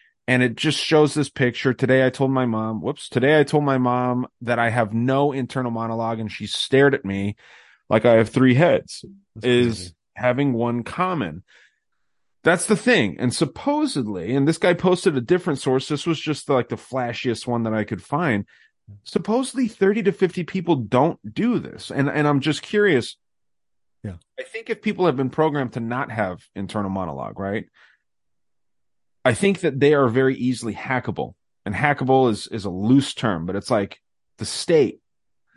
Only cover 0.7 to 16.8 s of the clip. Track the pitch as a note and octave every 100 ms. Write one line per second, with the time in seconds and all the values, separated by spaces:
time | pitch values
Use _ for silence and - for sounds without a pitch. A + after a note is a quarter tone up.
0.7 | D3 - D#3 D3 D3+ C#3 - B2 - C3+
1.7 | A#2+ B2+ C3 C3 C3 C3+ C3 B2 A2 A2
2.7 | A2 G#2 D#3 - B2 C3+ D#3 D3+ D3+ C#3+
3.7 | C3 B2 B2 B2 B2 A#2+ - A#2 A#2 A#2
4.7 | A#2+ G#2+ A2+ B2 C3+ C#3+ C3+ A#2+ C3+ B2
5.7 | A#2 A2+ A2+ A2+ A2+ G#2+ - G#2+ - -
6.7 | C3+ C#3 C3+ F#2+ G2 G2+ - - - _
7.7 | _ - A2 A#2+ A2+ A2 B2+ C3 B2 E3+
8.7 | A2 - - - - _ A2 A#2+ B2 A#2+
9.7 | G2 F2 - _ - B2 B2 C#3+ A#2 A#2+
10.7 | A#2+ A2 - F#3 E3+ F2 D#2+ - _ _
11.7 | _ _ _ _ _ _ _ D#3+ F3 -
12.7 | G#3+ B3 G#3+ G#2 - B2 - D#3 - C#4+
13.7 | D4 D4+ C#3+ G#2+ F#2 F2+ C#3 C#3 D#3+ F#3
14.7 | F3 F#3 F3+ - C3+ A#2 F3 F3+ C3+ C#3
15.7 | C3 - D3 E3+ D#3 D3+ C#3+ - C3 A#2
16.7 | A2+